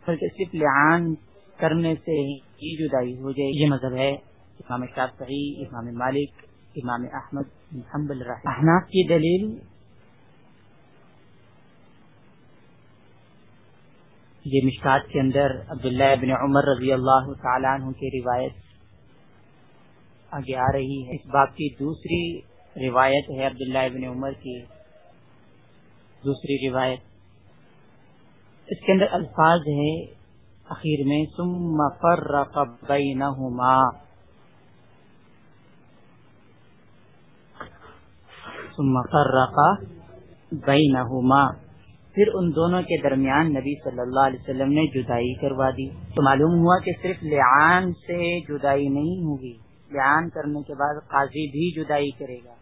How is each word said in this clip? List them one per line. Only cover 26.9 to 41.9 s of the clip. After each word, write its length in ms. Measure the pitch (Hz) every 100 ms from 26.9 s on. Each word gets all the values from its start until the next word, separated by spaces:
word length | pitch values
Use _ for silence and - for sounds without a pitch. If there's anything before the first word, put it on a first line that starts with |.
| 127 - - - _ - - - _ _ _ - _ _ _ - _ -
اس 180 | - -
کے 60 |
اندر 140 | 190 196
الفاظ 500 | 180 160 - 160 170
ہے 440 | 151 143 147 160 - - - - - - -
آخر 360 | - 160 147
میں، 200 | 135 147 156 -
"ثم 520 | 180 180 170 156 143 -
فرق 560 | 170 170 - 143 135 - 135 120 -
بینہما"، 1000 | 143 139 131 139 135 131 123 127 131 131 - - - _ - - _ - - - - - - - - - - - - - - - - - - - - - - _ - - - - _ _ - - - - - - _ _ - - - - -
"ثم 260 | 139 127
فرق 560 | 123 147 139 131 127 - 151 202 - - - - - - _
بینہما"، 1000 | 156 - 139 151 131 120 131 127 139 135 - - - -